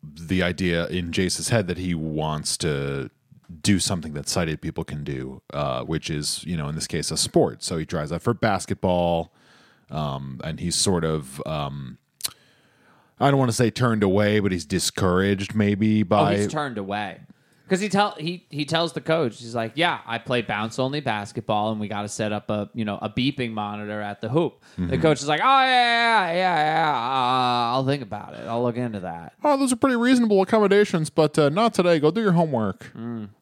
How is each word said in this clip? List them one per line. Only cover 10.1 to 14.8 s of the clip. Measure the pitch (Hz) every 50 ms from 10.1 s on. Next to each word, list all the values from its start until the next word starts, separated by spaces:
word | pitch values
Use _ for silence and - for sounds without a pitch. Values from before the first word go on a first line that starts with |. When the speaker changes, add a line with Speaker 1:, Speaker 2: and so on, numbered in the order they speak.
| 67 67 67 67 65 62 -
Speaker 1:
and | 78 82 -
he's | - 87 82
sort | - - 104 95 87 82
of, | 80 78 78 71 65 - - - -
um, | 80 76 71 69 69 71 67 62 - - _ _ _ _ - - - _ _ _ _ _ _ _ _ _ _ _ _ _ _ _ _ _
I | 120 139
don't | 139 139
wanna | 131 123 110
say | - 123 110
turned | - - 123 120 113 107 104
away, | 95 92 104 104 104 104 107
but | 95 98
he's | 92 87 78
discouraged | - 95 90